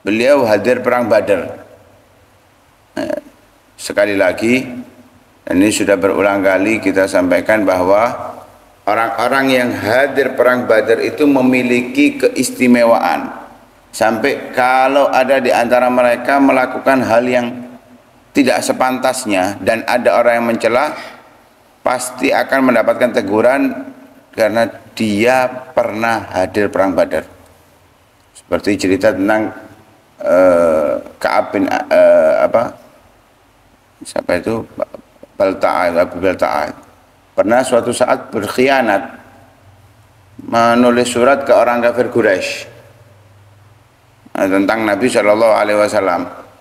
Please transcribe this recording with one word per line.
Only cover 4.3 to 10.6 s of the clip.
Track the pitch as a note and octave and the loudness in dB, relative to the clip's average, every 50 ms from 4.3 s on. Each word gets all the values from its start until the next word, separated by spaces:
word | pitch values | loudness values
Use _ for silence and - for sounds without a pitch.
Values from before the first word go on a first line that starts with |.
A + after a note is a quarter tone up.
| F2 - G#2+ A2+ B2 C3 C3 C3 B2 B2 - - - _ - _ _ _ _ _ _ _ _ | 0 0 0 0 0 0 -2 -6 -12 -14 -16 -16 -20 _ -20 _ _ _ _ _ _ _ _
dan | - - F2 | -4 0 2
ini | F#2+ G#2+ | 2 2
sudah | G#2 - G#2 F#2+ G2+ F#2+ | 2 0 0 0 0 2
berulang | F#2 G2 - C#2 F#2+ G2+ G2+ G2+ | 2 0 0 2 2 0 0 2
kali | F#2+ G2 F#2+ F#2 G2 G#2+ A2+ G#2+ | 0 2 2 2 0 0 -2 -2
kita | F#2+ G2 F2+ F#2 F#2+ | -2 -2 0 0 0
sampaikan | G2 - F#2+ F2+ F2+ F2 F2 F2 - A2 G#2+ G2+ F#2+ | 0 0 0 0 2 0 0 0 0 0 0 2 0
bahwa | F#2 F#2 F2+ F2+ G2 G#2 A2+ B2 B2+ - - - - - - - - - - _ _ _ _ - | 0 0 2 2 2 2 2 0 -2 -6 -10 -12 -14 -16 -18 -20 -20 -20 -20 _ _ _ _ -2
orang-orang | G#2 A2 A2+ A2+ - A2 A2+ A#2 - C3+ C3+ C3+ C3 | -2 0 0 -2 -2 -2 -2 0 0 0 0 2 2
yang | B2+ B2 B2 | 0 0 -2
hadir | A2 G2 F#2+ G2 A2+ B2+ C#3 C#3 C3+ C3+ C3+ B2 B2 | -4 -4 -4 0 0 2 0 0 0 -2 -2 -2 0
perang | - A#2+ B2 B2+ B2 | 2 2 2 2 0